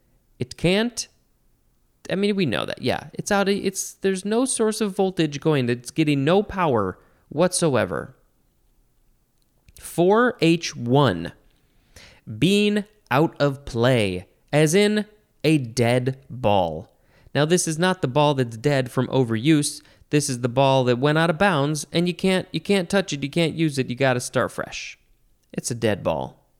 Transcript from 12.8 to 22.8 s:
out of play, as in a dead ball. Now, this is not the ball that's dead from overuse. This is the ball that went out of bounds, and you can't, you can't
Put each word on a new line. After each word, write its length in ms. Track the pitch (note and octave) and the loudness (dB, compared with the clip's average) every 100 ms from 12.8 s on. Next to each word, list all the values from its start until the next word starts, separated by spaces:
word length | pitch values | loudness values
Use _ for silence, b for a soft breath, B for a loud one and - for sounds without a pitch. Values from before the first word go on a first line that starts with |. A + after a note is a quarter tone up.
| G3 _ _ | -4 _ _
out 260 | B2+ D#3+ - | 0 0 0
of 240 | C#3+ C3+ | -2 -2
play, 640 | - A2+ A#2+ B2+ G2+ F2+ F2 _ _ | -8 0 2 2 0 -2 -10 _ _
as 220 | D3 D#3 | 2 4
in 300 | F3+ G#3 G#3+ G#3 _ _ _ | 4 2 0 -4 _ _ _
a 140 | D3+ D#3 | 0 2
dead 600 | A#2+ A#2 A#2 B2+ B2+ C3 _ | 0 0 2 2 0 -6 _
ball. 640 | A#2 A#2+ G2+ E2+ D#2 - _ b b b | -4 0 2 2 -4 -12 _ b b b
Now, 100 | C3+ | -2
this 240 | D#3 F3 E3 | 2 2 0
is 100 | D#3 | 0
not 240 | F3+ F#3 | 0 0
the 60 | C#3 | -2
ball 260 | C3 D3 | 2 2
that's 220 | C#3 B2 A2+ | 2 -2 -2
dead 340 | C3 C#3 B2+ | -2 0 0
from 160 | - B2+ | -2 0
overuse. 720 | C3 A#2+ A2+ C3 D#3 C#3+ - b b _ | 0 0 0 2 2 2 -8 b b _
This 200 | D3 C#3+ | -2 -2
is 120 | B2+ | -4
the 80 | B2 | -2
ball 360 | A#2 C3+ C3+ | 2 4 4
that 140 | B2 A#2+ | 2 2
went 200 | C#3+ D3+ | 2 2
out 120 | E3 | 0
of 80 | D#3+ | 2
bounds, 480 | G3+ D#3+ C#3+ D3+ - | 2 2 0 -2 -4
and 160 | E3 F3 | -2 -2
you 60 | |
can't, 340 | E3+ F#3+ F#3 - | -2 0 0 -2
you 100 | D#3+ | -8
can't 300 | - G3 | 0 0